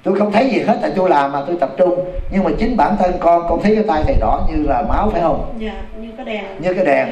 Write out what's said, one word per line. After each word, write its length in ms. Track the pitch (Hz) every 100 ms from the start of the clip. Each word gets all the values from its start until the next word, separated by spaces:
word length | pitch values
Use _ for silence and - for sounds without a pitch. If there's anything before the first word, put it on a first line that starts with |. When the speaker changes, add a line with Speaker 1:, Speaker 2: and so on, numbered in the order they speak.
Speaker 1:
tôi 160 | 190 202
không 120 | 208
thấy 180 | 202 262
gì 100 | 185
hết, 180 | - 233
tại 100 | 151 185
tôi 140 | 180
làm 220 | 147 139
mà 100 | 143 139
tôi 100 | 175
tập 100 | 135 -
trung. 220 | 180 180 - - -
Nhưng 120 | 190
mà 80 | 170 -
chính 200 | 240 214
bản 180 | 147 202
thân 120 | 180 175
con, 260 | 165 170 170
con 120 | 170
thấy 140 | 208 214
cái 80 | 202
tay 160 | 156 147
thầy 100 | 139
đỏ 280 | - 131 -
như 120 | 156 147
là 140 | 123
máu 280 | 117 147 208
phải 120 | 175
không? 340 | 165 - - 233
Speaker 2:
Dạ, 140 | 220 202 - 220
như 60 | 226 226
cái 80 | 233
đèn. 180 | 214 196 -
Speaker 1:
Như 140 | 175
cái 120 | 185 147
đèn. 220 | 135 123